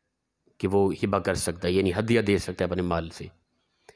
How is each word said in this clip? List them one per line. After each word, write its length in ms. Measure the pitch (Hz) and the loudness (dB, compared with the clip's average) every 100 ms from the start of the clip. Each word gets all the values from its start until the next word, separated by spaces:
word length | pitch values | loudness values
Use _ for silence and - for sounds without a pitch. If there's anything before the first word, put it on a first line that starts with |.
| _ _ _ _ _ _ | _ _ _ _ _ _
कि 80 | 95 | 0
वो 220 | 101 98 | 2 2
हिबा 260 | - 101 98 | 0 0 0
कर 140 | 98 87 | 0 -2
सकता 300 | - 85 90 | -4 -4 0
है, 60 | |
यानी 180 | 92 95 | 2 2
हदिया 300 | 90 113 117 | 0 2 2
दे 140 | 101 98 | 4 2
सकता 240 | - 92 | 0 -4
है 60 | 87 | -2
अपने 140 | 90 | -2
माल 260 | 90 85 82 | -2 -2 -4
से, 180 | - 90 - _ _ _ _ - | -10 -16 -18 _ _ _ _ -20